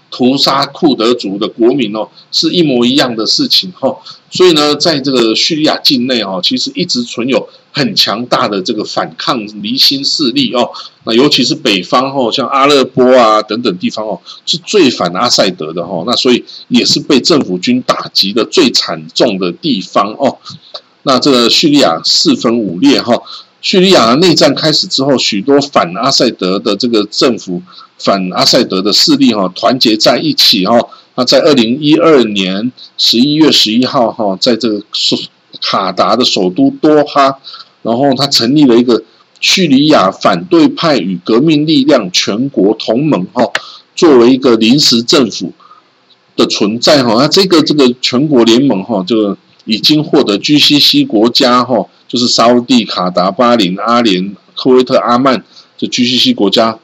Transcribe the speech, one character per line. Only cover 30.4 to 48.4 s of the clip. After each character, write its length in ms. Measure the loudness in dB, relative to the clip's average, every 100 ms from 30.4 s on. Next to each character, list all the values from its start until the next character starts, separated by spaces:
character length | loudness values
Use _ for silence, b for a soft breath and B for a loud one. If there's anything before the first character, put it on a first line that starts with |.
| 0 0 2
哈。 140 | 0 0 B B
那 100 | -6
在 140 | 0 2
二 120 | 4
零 260 | 2 2 0
一 140 | 2
二 300 | 2 4 4
年 480 | 2 -2 -4 -4 -6 B B -4
十 200 | -2 0
一 160 | 2
月 180 | 2 2
十 180 | 2 0
一 140 | 0
号 260 | 0 0 -2
哈， 260 | -2 -4 -2
在 160 | -2 -2
这 120 | -2
个 140 | -4 -6
首-， 260 | -6 -4 -4 -6 _ _ -10
卡 300 | -6 -4 -2
达 240 | -2 0 0
的 80 |
首 260 | 0 0 -2
都 200 | 0 0 2
多 240 | 2 4
哈， 340 | 2 2 2 0 B B B _
然 140 | -4 0
后 160 | 0
他 120 | 0 -2
成 260 | -2 0
立 120 | 4
了 120 | 4 4
一 60 |
个 180 | 4 0 b b _ _
叙 300 | -4 0 2
利 180 | 2 4
亚 240 | 4 2
反 340 | 0 -2 -2 0
对 200 | 2 2
派 300 | 0 -2 -2
与 200 | -2 -6
革 140 | 0 2
命 260 | 2 0
力 200 | 0 0
量 260 | 2 0 0
全 380 | -4 -4 -4 -4
国 260 | 0 0
同 320 | 0 -2 -2 0
盟 180 | 0 -2
哈， 160 | -2 -2 B B B _
作 240 | 2 4 6
为 140 | 6
一 40 | 4
个 200 | 2 2
临 200 | 4 2
时 200 | 2 0
政 300 | 0 0 0
府 220 | -4 -10 -12 b b b b _ _ _
的 100 | -4 -2
存 340 | 0 -2 0
在 240 | 2 2
哈。 100 | 2 0
那 120 | 2
这 180 | 0 2
个， 160 | 2
这 100 | 2
个 220 | 2 2 0
全 260 | -4 -2 2
国 160 | 2